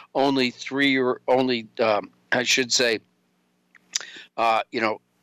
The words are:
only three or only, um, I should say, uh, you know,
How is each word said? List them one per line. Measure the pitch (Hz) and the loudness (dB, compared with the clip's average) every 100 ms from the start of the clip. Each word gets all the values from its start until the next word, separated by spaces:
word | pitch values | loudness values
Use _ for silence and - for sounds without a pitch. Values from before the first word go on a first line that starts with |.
| - | -6
only | 139 139 135 123 | 0 2 2 0
three | - - 135 139 135 | -4 -8 -2 0 2
or | 127 - - | 0 -2 0
only, | 127 127 120 110 - | 2 2 -2 -4 -2
um, | 110 104 95 _ - | 0 0 -2 _ -4
I | 123 | -2
should | 120 - 123 | 0 0 0
say, | - 120 107 _ _ _ _ _ _ _ - _ - - - - - | 0 0 -2 _ _ _ _ _ _ _ -20 _ -10 -10 -20 -12 -2
uh, | 113 110 - | 0 0 -2
you | 123 | -2
know, | 110 107 _ _ | -2 -4 _ _